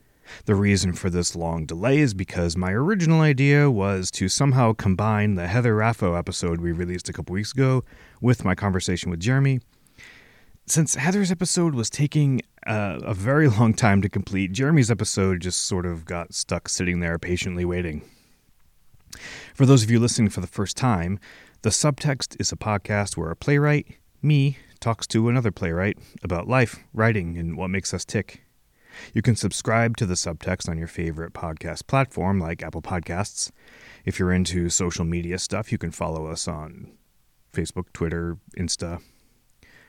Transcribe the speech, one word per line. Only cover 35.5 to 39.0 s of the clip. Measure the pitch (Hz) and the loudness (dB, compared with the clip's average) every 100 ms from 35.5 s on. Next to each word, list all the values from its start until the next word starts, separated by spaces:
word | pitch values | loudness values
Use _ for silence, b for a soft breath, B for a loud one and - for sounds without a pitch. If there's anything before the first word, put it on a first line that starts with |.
| 101 107 | -6 -4
you | 107 | -4
can | 85 | -6
follow | - 87 80 78 | -6 -6 -6 -8
us | 82 - | -8 -8
on | 82 78 - - - _ _ _ _ _ | -8 -10 -16 -20 -20 _ _ _ _ _
Facebook, | - 82 - 90 | -6 -6 -6 -10
Twitter, | - 85 85 85 85 _ - | -6 -4 -4 -6 -8 _ -8
Insta. | 87 - 87 85 | -6 -6 -8 -10